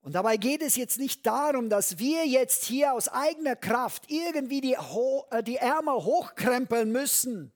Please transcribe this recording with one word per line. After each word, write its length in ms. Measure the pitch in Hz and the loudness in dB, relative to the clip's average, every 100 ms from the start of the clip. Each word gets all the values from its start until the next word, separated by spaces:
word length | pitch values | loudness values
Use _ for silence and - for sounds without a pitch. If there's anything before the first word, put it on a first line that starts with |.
Und 120 | 135 175 | -2 0
dabei 200 | 214 220 | 2 2
geht 260 | 226 302 | 2 0
es 140 | 302 - | 0 0
jetzt 220 | 247 226 | 0 -2
nicht 280 | 269 - 233 | -4 -2 0
darum, 440 | 233 302 269 233 | 2 2 0 2
dass 280 | 202 190 170 | 2 0 -2
wir 300 | 247 320 320 | 0 2 4
jetzt 380 | 262 254 - - | 2 2 0 0
hier 280 | 254 285 | 2 2
aus 140 | 247 - | 2 -2
eigener 480 | 254 302 311 302 247 | 0 0 0 -2 -2
Kraft 560 | - 233 240 - - | 0 0 0 -6 -6
irgendwie 480 | 302 339 311 262 277 | -4 -2 -2 -2 -2
die 180 | 262 254 | 0 -2
Ho-, 480 | - 196 262 269 - | -2 -2 0 0 -2
äh, 100 | 226 | -4
die 140 | 226 254 | -2 -2
Ärmel 400 | 247 311 311 262 | 0 0 0 0
hochkrempeln 960 | 247 330 - - 208 247 262 233 220 | 2 0 0 -2 0 0 2 0 2
müssen. 640 | 240 277 - 247 214 143 | 0 0 0 -2 -6 -12